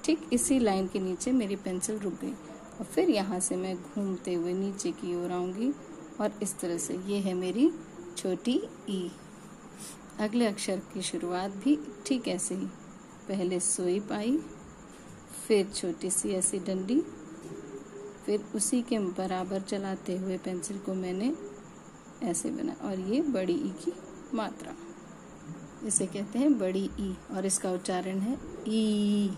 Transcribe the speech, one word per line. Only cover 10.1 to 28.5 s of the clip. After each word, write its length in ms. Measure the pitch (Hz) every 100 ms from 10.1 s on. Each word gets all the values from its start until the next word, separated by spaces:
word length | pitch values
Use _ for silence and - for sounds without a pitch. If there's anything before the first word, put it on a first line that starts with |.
| -
अगले 260 | 208 240 226
अक्षर 360 | 202 - 190 -
की 80 | 190
शुरुआत 480 | 185 - 175 180 196
भी 240 | 196 254 302 - - -
ठीक 220 | 262 208
ऐसे 260 | 185 -
ही, 120 | 185 190 - - - - - -
पहले 320 | 196 180 180
सोई 380 | - - 180 190
पाई, 360 | 208 208 220 302 - - - - - - - - - - -
फिर 220 | 214 196
छोटी 360 | - 185 165 185
सी 220 | 185 208
ऐसी 260 | 190 185 196
डंडी, 420 | 185 190 190 269 - - - - - - - - - - - - -
फिर 180 | 208 208
उसी 280 | 214 - 247
के 160 | 233 226
बराबर 600 | 190 185 185 185 185 196
चलाते 540 | 196 202 196 190 - 185
हुए 220 | 190 185
pencil 400 | 185 185 165 196
को 160 | 190
मैंने 400 | 190 180 185 240 320 403 - - - - - - -
ऐसे 280 | 208 170 -
बना 220 | - - - 208
और 120 | 190
ये 200 | 185 247
बड़ी 300 | 311 208 185
ई 160 | - 196 185
की 120 | - - - - -
मात्रा, 400 | 226 208 - - - 339 - - - - - - - - - 220
इसे 200 | - 190
कहते 320 | 202 202 240
हैं 200 | 285 247
बड़ी 260 | 185 190 196 -
ई 140 | 196 185 -
और 160 | 185 190
इसका 240 | 190 190
उच्चारण 480 | 180 180 180 185 190
है 180 | 208 277 -